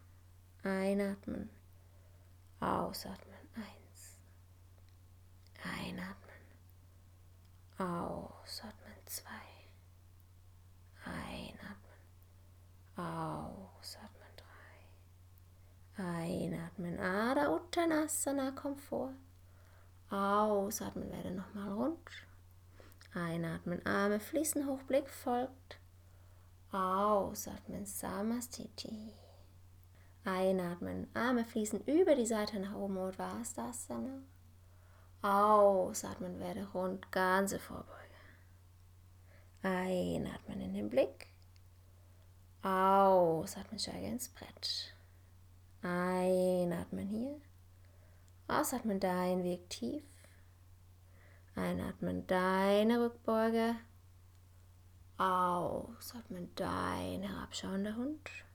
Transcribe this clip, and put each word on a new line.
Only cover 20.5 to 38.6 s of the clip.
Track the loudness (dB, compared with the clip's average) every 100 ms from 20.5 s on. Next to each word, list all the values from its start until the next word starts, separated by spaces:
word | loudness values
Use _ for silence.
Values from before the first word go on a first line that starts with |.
| 4 2 -2 -6 -6 -6
werde | -6 -6
nochmal | -6 -8 -8 -6
rund. | -2 -2 -2 -10 -18 -18 -20 -20 -20 -20 -20 -20 -20 -12
Einatmen, | -6 -4 -2 -4 -4 -4 -4 0
Arme | 2 2 2
fließen | 0 0 0 0 -2
hoch, | -4
Blick | 2 0 0
folgt. | -6 -2 0 -2 -8 -20 -20 -20 -20 -20 -20 -20 -20 -20 -20 -6
Ausatmen, | -2 2 2 4 4 2 -4 -8 -10 -10 -8 -8
Samastiti. | -6 -4 -2 -2 -2 -6 -10 -12 -12 -10 -10 -12 -16 -20 -20 -20 -20 -20 -20 -20 -20 -20 -8
Einatmen, | -2 2 4 4 0 -4 -4 -4 -4
Arme | -2 2 2
fließen | 0 -2 0 -2
über | 4 6 8 6
die | 4
Seite | 0 0 -4
nach | -6
oben, | -4 -4 -2
Urdhva | -4 -4 -6 -6
Hastasana. | -6 -6 -6 -8 -8 -6 -6 -8 -14 -20 -20 -20 -20 -20 -20 -20 -20 -4
Ausatmen, | 4 6 8 10 10 8 2 -2 -6 -6 -8 -6
werde | -6 -6 -6
rund, | -4 -2 -4 -4
ganze | 0 4 4 4 -2
Vorbeuge. | -6 -12 -12 -16 -18 -20 -20 -20 -20 -20